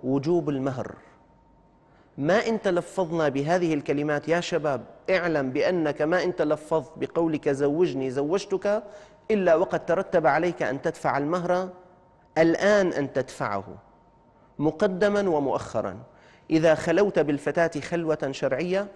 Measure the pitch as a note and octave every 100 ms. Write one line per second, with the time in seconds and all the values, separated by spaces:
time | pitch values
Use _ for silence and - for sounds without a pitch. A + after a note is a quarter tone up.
0 | B2+ C3+ C#3+ F3 D3+ C3+ C3+ B2+ - -
1 | - - _ _ _ _ _ _ _ _
2 | _ - D3 G#3 A3 A3 G3 F3 E3 -
3 | E3+ E3+ D3+ C3+ C#3+ F3+ E3+ D3+ C3+ C#3+
4 | D3+ D3 D3 E3+ E3+ E3+ D3 B2+ A2 -
5 | - F#3 F3 D#3 C3 C3 - F3+ D3+ C#3+
6 | D3+ F3+ F3 F3 D3+ D3+ - D#3+ B2+ -
7 | C3+ E3 E3 D3+ D3+ C3+ C#3+ D3+ F3 C3+
8 | C3 B2+ D3 F#3+ - F#3+ G3+ G#3+ - -
9 | - - - G#3+ F3 D#3+ F#3 E3+ - E3+
10 | F#3+ - D3+ D3 F3 - D3 C#3 E3 -
11 | D3 C3 D3 F3+ E3+ F3+ F#3 - - -
12 | _ _ _ - E3 D#3+ G3 G#3 F3+ C#3+
13 | C3+ C3+ B2+ - B2 G2 G2 - - _
14 | _ _ _ _ _ - D3+ D#3 G#3 F3+
15 | G#3 G3+ G3 D3+ C3+ - - A#2 G2+ G2+
16 | B2 - - - - D#3+ D#3+ D3+ E3+ E3+
17 | G#3 F3+ D3 C#3+ D3 D#3+ E3 D3 - F3
18 | D#3+ D3+ C#3 C3+ C#3 C3 F3 F#3+ G3+